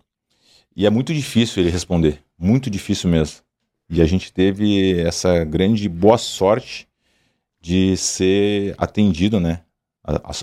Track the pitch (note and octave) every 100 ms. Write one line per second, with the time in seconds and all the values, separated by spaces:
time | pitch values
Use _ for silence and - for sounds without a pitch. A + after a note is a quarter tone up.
0 | _ _ _ _ _ _ _ - G#3 A#2
1 | C3+ D3+ C3 A2+ A#2 - F2 F2 - F2
2 | D#2 D2 _ - F2+ C3 C3+ G2 - G2
3 | F#2 E2 D2+ - _ _ _ _ - E2+
4 | E2 F#2+ - - F#2+ G2 G#2 G2+ F#2+ F2
5 | E2+ - F#2 F2 D#2+ D#2+ F#2+ A2+ G2+ E2+
6 | G2 A#2 - - F#2+ A#2+ - - - _
7 | _ _ _ _ _ _ E2+ F#2 F#2+ F#2
8 | - - F#2 G2 G2+ G#2 G2 - F2 -
9 | G#2 D#2+ G2+ G#2+ E2+ E2+ - _ _ _
10 | - D2+ - -